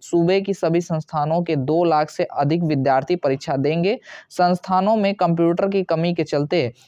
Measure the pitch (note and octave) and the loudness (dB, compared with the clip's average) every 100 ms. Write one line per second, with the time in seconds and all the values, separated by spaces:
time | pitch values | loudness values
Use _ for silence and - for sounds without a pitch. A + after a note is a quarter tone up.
0 | - F3 E3+ F#3+ G3 F#3+ E3 E3+ E3+ D#3+ | -4 0 2 2 0 -2 0 0 -2 -4
1 | - D#3 D3+ E3+ E3+ D3+ D3 D#3+ F3 D3+ | -4 -4 -2 0 0 -2 0 0 2 2
2 | D3+ - - A2+ C#3+ E3+ E3 C#3+ C3+ C3+ | 0 -2 -2 0 0 2 0 0 2 2
3 | C3 F3 C#3+ C3+ - C#3 C#3 E3 F3+ B3+ | 2 0 0 -2 -2 -2 0 0 0 -2
4 | - - - - F3+ F3+ - F#3 G3 A3 | -6 -20 -10 0 2 0 0 0 2 2
5 | G3 G3+ F3 E3 E3+ F3 G3 G3 F3+ D#3+ | 0 0 0 2 2 2 0 0 -2 0
6 | E3+ E3+ D3+ D3 D3 F3+ A#2+ - | 0 -2 -2 -2 0 0 -2 -4